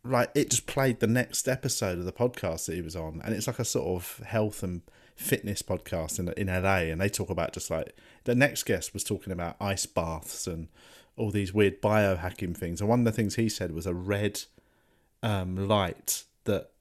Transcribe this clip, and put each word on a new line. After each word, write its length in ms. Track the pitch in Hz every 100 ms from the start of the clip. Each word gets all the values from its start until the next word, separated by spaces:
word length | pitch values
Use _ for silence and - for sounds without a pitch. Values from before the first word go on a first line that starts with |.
like, 260 | 123 127 120
it 160 | 147 -
just 160 | 131 -
played 340 | 143 135 113
the 60 | 107
next 420 | 123 120 - -
episode 500 | 127 131 - 101 87
of 60 |
the 80 | 90
podcast 540 | - 123 - 90 82 -
that 80 |
he 80 | 85
was 120 | 80
on, 280 | 87 80 78
and 100 | -
it's 120 | 107 -
like 120 | 120
a 60 |
sort 220 | 117 - 87 90
of 280 | 87 - 110
health 360 | 113 107 -
and 200 | 92 87 - - - -
fitness 460 | - 117 107 98
podcast 560 | - 92 - 85 78 -
in, 100 | 87
in 160 | - 95
L 160 | 92 95
A, 240 | 95 82
and 100 | 80
they 80 | 101
talk 220 | - 95
about 220 | 104 82
just, 160 | - -
like, 260 | 80 - - - -
the 100 | -
next 300 | 123 139 -
guest 280 | - 95 -
was 100 | 98
talking 280 | - 98 -
about 240 | 87 85 -
ice 280 | 101 95 -
baths 600 | - 82 80 - - -
and 220 | 82 80 - - - _ -
all 140 | 110
these 240 | 104 95
weird 260 | 101 101 -
biohacking 760 | 104 107 101 90 87 - 92
things, 260 | 85 87 87
and 80 | 104
one 80 | 123
of 60 | 117
the 60 |
things 240 | 107 104 -
he 120 | 113
said 240 | - 90
was 140 | 80 90
a 80 |
red, 480 | 87 92 101 104 - - _ _ _ _ _ _ _
um, 440 | 113 101 92 92 98
light 580 | 107 90 - - - - _
that 280 | - 98 - _